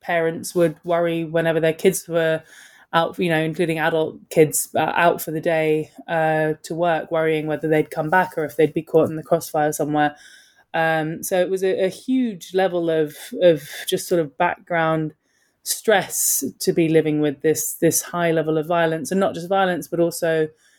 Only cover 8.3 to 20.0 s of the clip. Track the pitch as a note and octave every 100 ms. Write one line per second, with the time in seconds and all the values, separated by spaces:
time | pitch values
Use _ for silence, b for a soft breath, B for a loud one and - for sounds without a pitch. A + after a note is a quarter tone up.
8.3 | - D3+ - D3+ D#3+ D3+ E3 D3+ D#3+ -
9.3 | E3 - D#3+ D3+ D3+ D3 D3+ D3 D3 B
10.3 | B B B B E3 D#3+ D#3+ D#3 E3 -
11.3 | F#3 F3+ F#3+ F#3 F#3 F#3+ - - C4 A#3+
12.3 | F#3+ - F#3+ F#3+ F3 E3+ D#3+ D3+ D3+ -
13.3 | A#3+ F3+ D#3 D3+ - - F3+ - F3 D3+
14.3 | _ F3 - - E3+ D#3+ D#3+ D#3 - _
15.3 | _ _ _ - - - G3+ - - -
16.3 | - C#4 - - F3 E3 D#3+ D#3 D3+ D3+
17.3 | C3+ D#3+ D3+ - - E3 D#3 - F3 E3+
18.3 | E3 D#3 D#3+ D#3 F3 E3 D#3+ C3 F#3 F#3+
19.3 | E3 E3+ G3 F#3+ F3+ E3+ E3